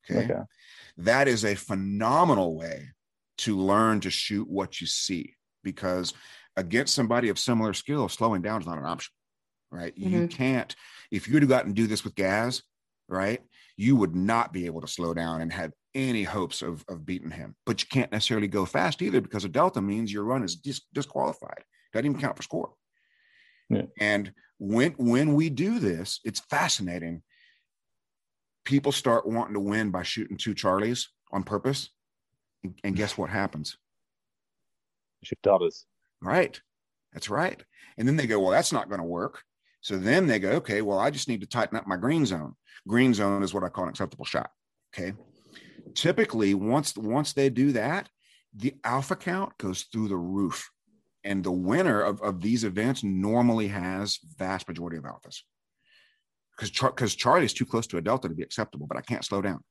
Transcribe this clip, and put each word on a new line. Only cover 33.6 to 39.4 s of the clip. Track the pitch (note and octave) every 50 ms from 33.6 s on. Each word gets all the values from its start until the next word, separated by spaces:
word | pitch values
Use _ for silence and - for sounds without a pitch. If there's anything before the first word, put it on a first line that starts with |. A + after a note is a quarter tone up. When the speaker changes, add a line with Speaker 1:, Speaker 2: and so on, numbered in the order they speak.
| D2+ - - _ _ _ _ _ _ _ _ _ _ _ _ _ _ _ _ _ _ _ _ _ _ _ _ _ _ _ _ _ -
Speaker 2:
Shoot | - - _
doubles. | - G#2 G2 F#2 A2 G#2 - - - _ _ _ _ _ _ _
Speaker 1:
Right. | - F#2 B2+ F#3 F3+ - - - _ _ _ _ _ _ _ _ _ _
That's | _ - - G#2+
right. | G2+ C#3 E3+ F#3 - - - _ _ - - - _ -
And | A2
then | C3 D3
they | D#3+ C#3
go, | A2 A2 G#2
"Well, | F#2+ F#2
that's | F#2+ D#3 E3+ -
not | C#3 A#2+ G2+ -
gonna | G#2 F#2+ E2
work." | E2+ F2 F2 G2+ - - -